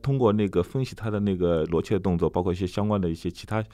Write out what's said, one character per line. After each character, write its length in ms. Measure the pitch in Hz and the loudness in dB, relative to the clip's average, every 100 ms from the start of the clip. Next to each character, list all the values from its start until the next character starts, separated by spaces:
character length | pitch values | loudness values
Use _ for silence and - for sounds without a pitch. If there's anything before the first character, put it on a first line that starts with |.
通 160 | 139 139 | -2 4
过 160 | 117 | 4
那 140 | 107 101 | 4 2
个 160 | 87 | 2
分 220 | 87 135 | 0 -2
析 100 | 131 | -4
他 160 | - 110 | -6 -4
的 80 | 104 | -2
那 180 | 101 90 | 0 2
个 280 | 87 82 | 2 2
罗 180 | 80 82 | 2 0
切 120 | - | 0
的 40 | 98 | 0
动 180 | 95 85 | 2 2
作， 140 | 82 | 2
包 100 | 90 | 0
括 120 | 90 | -2
一 20 | 90 | -2
些 80 | |
相 220 | 92 - 104 | -2 -2 0
关 120 | 104 | 0
的 120 | 87 | 0
一 40 | 82 | -4
些 120 | 90 | -6
其 160 | - | -10
他 160 | - 107 107 | -6 -4 -4